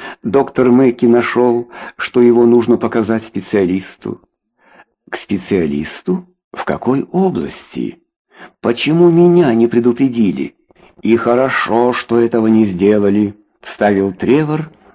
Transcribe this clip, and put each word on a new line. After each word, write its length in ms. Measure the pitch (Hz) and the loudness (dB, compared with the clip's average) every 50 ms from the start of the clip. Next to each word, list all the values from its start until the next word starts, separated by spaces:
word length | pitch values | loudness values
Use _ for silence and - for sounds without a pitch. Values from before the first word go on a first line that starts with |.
| - - - - - | -18 -18 -16 -12 -6
Доктор 480 | 113 95 139 131 - - - 127 123 | -2 0 0 0 0 -2 0 2 4
Мэкки 340 | 120 127 135 123 120 - 123 | 4 4 4 2 0 2 2
нашел, 640 | 117 117 120 120 - - 120 123 123 120 120 120 - - - - - - | 2 2 2 0 0 -2 0 0 0 0 -2 -4 -8 -14 -18 -18 -16 -14
что 240 | - - - - 123 | -12 -10 -4 0 2
его 240 | 120 120 117 120 120 | 4 4 4 4 4
нужно 320 | 117 120 120 113 117 120 | 4 4 4 4 2 0
показать 460 | 113 117 110 - 117 107 101 113 110 - | 0 0 -2 -2 -2 -2 -2 -2 -4 -6
специалисту». 1000 | - - 101 92 - - 101 95 87 92 95 92 - - - - - - - _ _ _ _ _ _ _ _ _ _ _ - _ _ _ _ _ _ | -8 -12 -12 -6 -4 -2 0 0 0 -2 -4 -6 -10 -16 -14 -12 -12 -12 -12 _ _ _ _ _ _ _ _ _ _ _ -20 _ _ _ _ _ _
«К 60 | - | -14
специалисту? 1120 | - - - 101 92 - - 101 92 82 73 71 73 78 - - - - 180 180 180 - _ _ _ _ _ | -12 -8 -6 -6 -6 -4 -2 -2 -2 0 -2 -4 -6 -8 -8 -12 -10 -6 -6 -6 -6 -8 _ _ _ _ _
В 140 | - - - | -14 -10 -8
какой 380 | - - - - 123 131 139 - | -6 -6 -4 -2 -2 -2 -2 -4
области? 1000 | - - 180 190 92 - 85 73 67 - - - - - 64 58 50 - - _ _ _ _ _ _ _ - - - _ _ | -4 -2 -2 0 0 -2 -4 -6 -8 -10 -16 -18 -14 -10 -8 -8 -8 -10 -14 _ _ _ _ _ _ _ -20 -20 -20 _ _
Почему 500 | - 113 120 - - 143 160 170 175 170 | -4 -4 -2 -2 -2 0 2 4 4 4
меня 440 | 165 170 175 175 175 175 170 131 113 | 6 6 4 6 6 4 4 4 2
не 140 | 113 117 | 2 2
предупредили?» 880 | 117 117 120 117 123 117 123 135 135 117 117 110 95 73 - 67 - - _ _ _ _ _ _ _ _ _ | 2 2 2 2 2 2 2 0 0 0 0 0 0 -2 -4 -8 -10 -12 _ _ _ _ _ _ _ _ _
«И 140 | - 104 113 | -2 0 0
хорошо, 800 | 117 113 117 123 127 131 131 - - - - 107 120 123 123 120 | 2 2 0 0 0 0 0 -2 -4 -4 -2 0 0 0 0 -2
что 260 | - - - 117 120 | -4 -4 -2 0 0
этого 280 | 117 113 120 113 110 | 0 0 0 0 0
не 180 | 110 110 110 110 | 2 2 2 2
сделали», 680 | 101 92 87 95 104 107 104 101 101 101 104 104 101 101 _ _ _ _ _ | 0 0 0 2 2 2 2 2 0 0 0 -2 -2 -4 _ _ _ _ _
вставил 500 | - - - - 107 104 101 98 98 98 | -18 -12 -4 -2 0 0 2 2 0 -2
Тревор, 580 | 92 - - - 127 151 156 147 151 156 156 - - _ _ _ | -4 -2 0 0 2 2 0 -2 -4 -6 -8 -10 -16 _ _ _